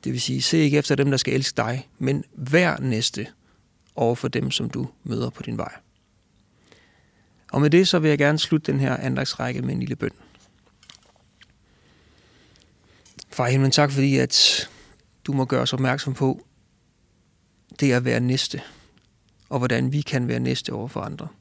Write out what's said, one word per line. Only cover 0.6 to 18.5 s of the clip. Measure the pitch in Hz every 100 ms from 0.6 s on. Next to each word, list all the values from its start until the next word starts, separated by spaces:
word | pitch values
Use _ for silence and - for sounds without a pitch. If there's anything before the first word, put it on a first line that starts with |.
| 151 147
efter | 143
dem, | 139 139
der | 135
skal | -
elske | 127 135 -
dig, | 113 127 - _
men | 127 143 -
vær | - 131 160 180 147
næste | 131 113 120 - 110 - _ _ _ _ _
over | - 117
for | 120 127
dem, | 123 131
som | - 117
du | 127 127 _
møder | - 120 123
på | -
din | - 110
vej. | - - _ _ _ _ _ _ _ _ _ - _ _ _ _ _ _ -
Og | -
med | 147
det, | 170 185
så | 180
vil | 156
jeg | 143
gerne | 143 151
slutte | - 156 -
den | 139
her | 135 127
andagsrække | 131 131 135 - 123 127
med | 127
en | 131
lille | 123 127
bøn. | - - - - _ _ _ _ _ - _ _ _ _ - _ _ _ _ _ _ _ _ _ _ _ _ _ _ _ - - -
Far | - 123
i |
himlen, | 135 135
tak | 139 147
fordi, | 135 135 135
at | 127 - - - - - - _ _ _
du | -
må | 139
gøre | 131 127
os | 127
opmærksom | 131 131 139 139
på | 131 135 - - _ _ _ _ _ _ _ _ _ _ _ _ -
det | 143
at | 123
være | 123 120
næste, | 123 131 -